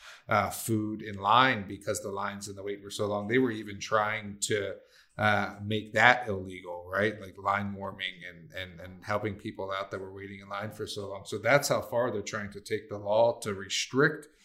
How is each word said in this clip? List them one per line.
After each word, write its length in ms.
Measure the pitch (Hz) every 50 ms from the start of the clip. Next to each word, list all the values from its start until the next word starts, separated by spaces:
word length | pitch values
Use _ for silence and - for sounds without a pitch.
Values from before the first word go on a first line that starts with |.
| - - - - _ -
uh, 220 | 110 104 98 95
food 500 | - - - - 110 107 107 107 107 107
in 160 | - 107 101
line 480 | 98 98 101 113 123 131 131 127 107 92
because 360 | 104 101 95 - - 87 -
the 80 | - 104
lines 380 | 98 98 101 101 101 98 101 104
in 60 | 98
the 80 | 95
wait 200 | 95 101 101 101
were 80 | 101 101
so 160 | - - 107
long. 220 | 101 104 104 101 104
They 100 | 120 131
were 120 | 131 127
even 300 | 107 110 107 104 98 95
trying 560 | - - 110 107 104 104 107 110 104 101 101 -
to, 320 | - - 113 104 98 95 92 - - _ _ - _ _ _
uh, 380 | - 107 107 104 101 98 92 90 98 101
make 300 | 104 110 107 107 - -
that 340 | 107 113 123 123 - - 110
illegal, 580 | 98 95 95 95 92 90 90 90 87 87 87 90
right? 280 | 92 98 104 110 104 -
Like 180 | 98 95 90 101
line 300 | 95 98 98 101 101 101
warming 420 | 98 95 98 95 95 95 95 92 92 87 87 87
and, 220 | 87 82 82 78
and, 280 | - 92 92 90 85 82
and 220 | 90 92 92 90
helping 320 | - - 104 101 110 107 92
people 380 | - - 110 - - 95 95
out 180 | 95 98 98 -
that 100 | 98 95
were 140 | 95 95 95
waiting 260 | 98 98 98 101 98
in 80 | 98 98
line 220 | 101 101 107 107
for 160 | 104 - 107
so 220 | - - 104 98 98
long. 140 | 98 98 -
So 140 | - 113 104
that's 300 | 104 113 139 143 139 -
how 120 | 127 110
far 300 | - - 127 120 123 120
they're 120 | 107 104
trying 300 | 101 - - 107 104 101
to 80 | 101 101
take 300 | - - 110 104 - -
the 80 | 104 98
law 400 | 101 101 104 113 117 120 117 -
to 140 | - 110 98
restrict 760 | 95 98 95 - - - - 127 131 151 156 156 - - - _ _